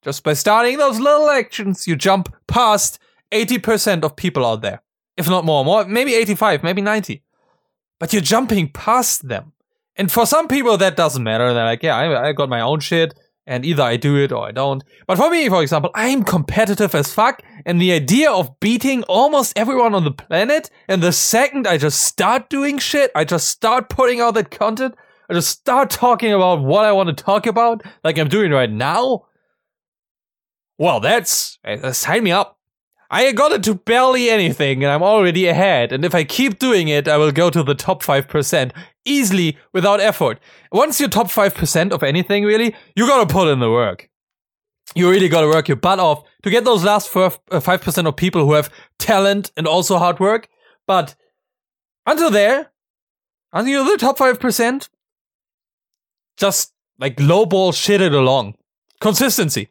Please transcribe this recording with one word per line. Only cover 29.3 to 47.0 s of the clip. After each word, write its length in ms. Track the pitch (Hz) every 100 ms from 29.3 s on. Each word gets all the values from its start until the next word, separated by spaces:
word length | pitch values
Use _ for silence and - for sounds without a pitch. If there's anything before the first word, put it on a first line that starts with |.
| _ _ _ _ _ _ _ _ _ _ _ _ _ _ -
well, 220 | 180 123
that's, 580 | 120 226 175 - - -
uh, 300 | - 104 131
sign 320 | 123 - 202 214
me 80 |
up. 260 | 180 - _ _ _ _ _ _
I 220 | 180 269
got 220 | 226 302
into 220 | 330 196 190
barely 540 | - 240 262 254 240
anything, 540 | 220 170 127 143 131
and 80 | 143
I'm 120 | 147
already 440 | 185 214 185 170 180
ahead. 460 | 165 190 147 120
And 100 | 131
if 100 | 165
I 120 | 175 147
keep 340 | - 262 190
doing 300 | 262 208 156
it, 180 | 147 143
I 80 | 151
will 160 | 151
go 180 | 143 175
to 140 | 170
the 120 | 139 139
top 280 | - 185
five 240 | - 139 135
percent 460 | 151 139 160 131 - - _ -
easily, 520 | 285 220 185 165 - _
without 300 | 185 185 208
effort. 380 | 214 - 139 110 _ - _
Once 260 | 196 302 -
you're 80 | 277
top 240 | 196 214
five 240 | - 196 -
percent 380 | 165 165 180
of 100 | 165
anything, 400 | 143 160 180 202
really, 320 | 208 214 233 - _
you 140 | - 247
gotta 240 | 269 185
put 160 | 170 170
in 120 | 135
the 120 | 117
work. 380 | 117 110 90 _ _ _ _ _ _ _ _ - 170
You 140 | 180
really 200 | 190 185
gotta 180 | 165 151
work 220 | 160 156
your 80 | 139
butt 220 | 175 190
off 240 | 170 147 _ _
to 60 | 196
get 160 | 226 240
those 180 | 214
last 260 | 185 208